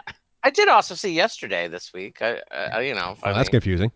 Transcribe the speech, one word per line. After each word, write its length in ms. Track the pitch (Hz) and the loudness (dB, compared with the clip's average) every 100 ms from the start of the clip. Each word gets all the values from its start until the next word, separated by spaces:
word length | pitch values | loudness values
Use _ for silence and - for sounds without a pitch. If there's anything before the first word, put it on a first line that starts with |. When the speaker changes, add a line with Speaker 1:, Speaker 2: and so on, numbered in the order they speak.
| - - _ _ | -18 -20 _ _
Speaker 1:
I 60 | 262 | 0
did 180 | 294 403 | 4 6
also 260 | 233 - 180 | 6 4 -2
see 180 | 202 | -2
Yesterday 540 | 165 214 - 117 92 85 | 2 0 0 -4 -2 -2
this 260 | 85 - | -6 -12
week. 280 | 90 98 - | -12 -12 -6
I, 200 | 110 - - | -4 -4 -8
I, 300 | 67 92 110 | -8 -4 -2
you 120 | 135 107 | -2 -4
know, 160 | 90 | -6
Speaker 2:
Oh, 20 | |
that's 80 | 101 | -6
Speaker 1:
finally. 240 | 101 101 127 | -2 0 2
Speaker 2:
confusing. 420 | 113 98 90 110 | 2 2 0 0